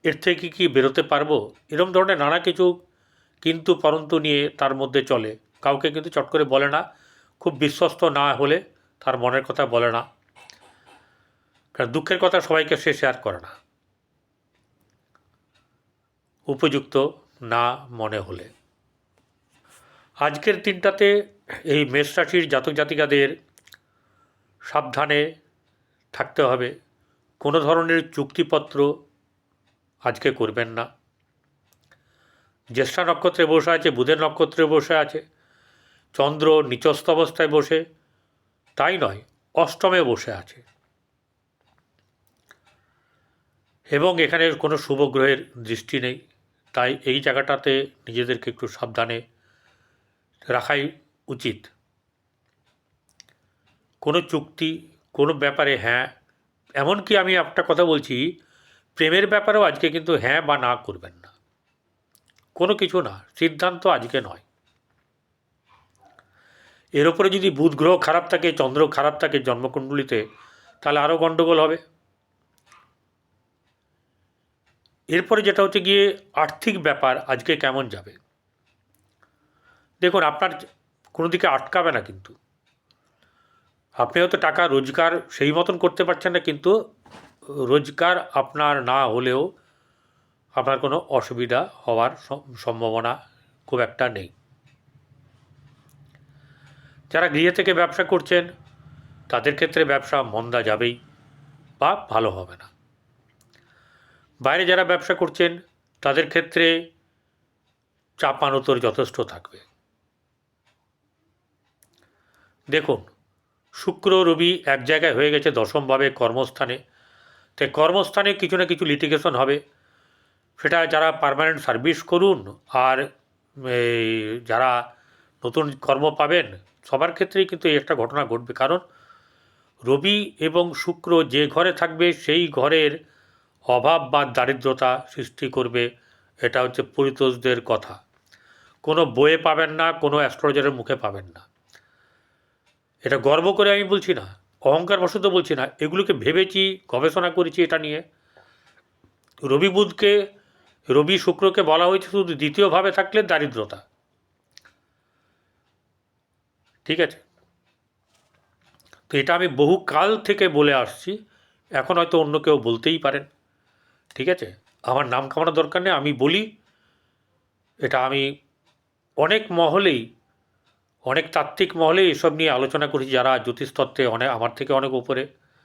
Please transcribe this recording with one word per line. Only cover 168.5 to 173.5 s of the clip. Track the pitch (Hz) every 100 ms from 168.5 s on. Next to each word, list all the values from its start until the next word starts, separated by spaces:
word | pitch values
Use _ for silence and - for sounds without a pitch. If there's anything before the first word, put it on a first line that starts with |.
| _ _ _ _ _ _ -
অনেক | 160 220 214
মহলেই, | 170 160 180 190 127 113 _ _ _ _ _ _ _ _ _ 127
অনেক | 143 151
তাত্ত্বিক | 156 147 - 185 170
মহলেই | 160 185 185
এসব | 135 165
নিয়ে | 151 160
আলোচনা | 127 135 147 147
করেছি, | 147 131
যারা | 127 127 127
জ্যোতিষতত্ত্বে | 123